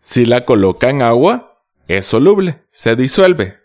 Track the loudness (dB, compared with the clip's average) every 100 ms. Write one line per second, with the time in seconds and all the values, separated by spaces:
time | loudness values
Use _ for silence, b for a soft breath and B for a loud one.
0 | -4 -2 0 0 0 0 0 0 -2 0
1 | 0 2 0 -2 -8 _ _ _ _ -6
2 | -2 0 2 2 0 -6 _ -8 -4 -2
3 | -2 2 2 2 -4 -10